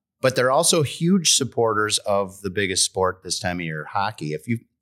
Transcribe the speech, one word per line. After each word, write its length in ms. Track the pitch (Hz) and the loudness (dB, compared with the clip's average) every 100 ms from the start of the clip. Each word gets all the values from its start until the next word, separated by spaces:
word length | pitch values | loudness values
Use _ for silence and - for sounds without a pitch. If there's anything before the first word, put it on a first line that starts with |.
| _ _ | _ _
but 140 | 131 | 0
they're 160 | 127 127 | 2 2
also 320 | 139 170 175 | 2 4 2
huge 520 | 139 - 165 196 156 | 0 0 2 2 4
supporters 640 | - 120 - 113 107 107 104 | 2 0 0 2 2 0 0
of 420 | 104 101 98 95 | 0 0 0 -6
the 80 | 98 | -6
biggest 340 | 95 98 90 | -2 -2 0
sport 360 | - 95 92 92 | -2 0 0 -2
this 160 | 90 - | -8 -4
time 200 | 92 87 | -4 -4
of 40 | 85 | -6
year, 180 | 78 76 | -8 -6
hockey. 420 | 104 101 110 76 | -4 -4 -4 -6
If 160 | 76 - | -6 -4
you, 120 | 117 - _ | -6 -6 _